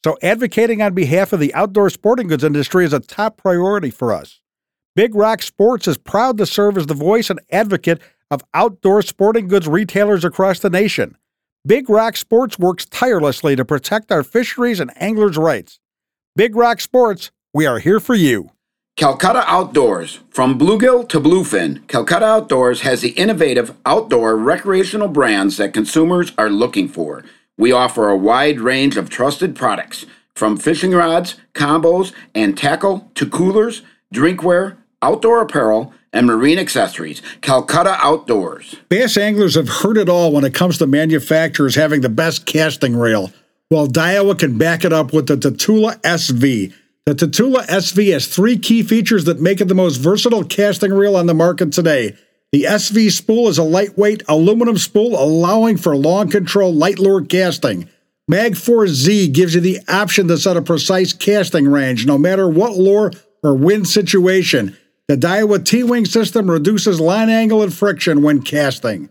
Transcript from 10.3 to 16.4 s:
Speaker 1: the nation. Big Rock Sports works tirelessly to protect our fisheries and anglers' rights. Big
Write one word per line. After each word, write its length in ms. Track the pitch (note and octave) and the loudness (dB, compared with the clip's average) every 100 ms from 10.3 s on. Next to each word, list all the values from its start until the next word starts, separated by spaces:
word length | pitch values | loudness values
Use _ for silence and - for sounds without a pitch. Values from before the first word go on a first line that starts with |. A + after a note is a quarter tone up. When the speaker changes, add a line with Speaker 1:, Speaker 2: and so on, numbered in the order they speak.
| - F#3+ F3 | 0 0 0
Speaker 1:
the 100 | G3+ | -2
nation. 480 | F3+ F3 - F#2+ _ _ _ _ _ | 0 -2 -2 -6 _ _ _ _ _
Big 240 | C3+ A#3 B3+ | 0 0 2
Rock 280 | G#3+ A3+ - | 0 0 -6
Sports 420 | - A#3 B3+ - | 0 0 0 -2
works 260 | F3+ F3+ | -2 -2
tirelessly 680 | - - B3+ G3 C#3+ B2 D#3 | -10 -2 0 2 0 0 -2
to 100 | C3+ | -2
protect 460 | B2 D3 - G#3+ - | -2 -4 -2 -6 -2
our 140 | F3 | -4
fisheries 560 | C3 A#3 A#3+ - A#3+ G3+ | -2 -4 -4 -4 -2 -2
and 100 | B2+ - | -8 -6
anglers' 420 | F#3+ A3 G#3 D#3 | -6 0 0 2
rights. 400 | D#3+ A#2+ E2 _ _ _ _ _ _ | 0 -2 -8 _ _ _ _ _ _
Big 220 | - | -2